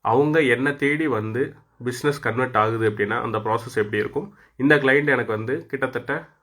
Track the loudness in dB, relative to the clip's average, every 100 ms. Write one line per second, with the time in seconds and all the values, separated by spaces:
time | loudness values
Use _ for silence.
0 | 2 2 4 4 4 2 0 0 0 0
1 | 0 -2 -2 -2 -4 -6 _ _ -8 -2
2 | -2 -2 -2 -2 0 2 2 2 0 0
3 | -2 -2 -2 -4 -2 -2 -2 -2 -2 0
4 | -2 -4 -8 -16 _ _ 4 4 6 2
5 | 4 0 0 -4 -2 -6 -6 -6 -4 -4
6 | -6 -8 -8 _